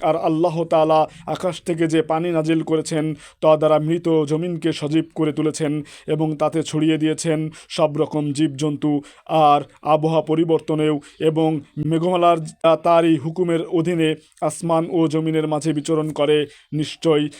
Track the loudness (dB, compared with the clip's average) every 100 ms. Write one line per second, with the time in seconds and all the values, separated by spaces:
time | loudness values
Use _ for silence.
0 | -2 0 0 0 0 0 0 2 4 2
1 | 2 -4 -10 -6 -6 -6 -6 -2 0 0
2 | 0 -2 -2 -2 0 -2 0 -2 -2 -4
3 | -4 -6 -14 0 2 4 4 2 2 -2
4 | 0 0 0 -2 -4 -4 -4 -4 -2 -2
5 | -2 -2 -2 0 -2 -2 -4 -4 -8 -14
6 | -6 -2 -2 0 -2 -2 -2 0 0 0
7 | 0 -2 -2 -2 -4 -10 -10 0 0 0
8 | -2 -2 -2 0 -2 0 -4 -2 -2 -2
9 | -4 -18 -2 4 4 4 0 -8 0 0
10 | 2 0 0 0 2 0 0 0 0 -2
11 | -6 -2 0 2 0 -2 -6 -6 -2 0
12 | 0 2 4 2 -2 0 2 2 4 4
13 | 4 2 -2 -4 -2 -2 -2 -2 0 0
14 | 0 -2 _ -6 -6 -4 -2 0 0 0
15 | 0 0 -2 -2 -2 -2 -2 -4 -2 -2
16 | -2 -2 2 2 0 -10 -10 -6 -6 -4
17 | 0 2 0